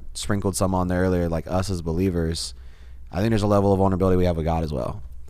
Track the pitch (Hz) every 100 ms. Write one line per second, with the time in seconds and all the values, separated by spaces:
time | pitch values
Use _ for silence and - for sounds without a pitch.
0 | - - - 101 101 90 95 92 90 90
1 | 92 90 85 82 - 92 95 90 82 80
2 | 95 85 82 82 - - - - - -
3 | - 87 113 110 104 101 101 95 95 90
4 | 95 92 90 82 78 82 80 69 57 -
5 | - - -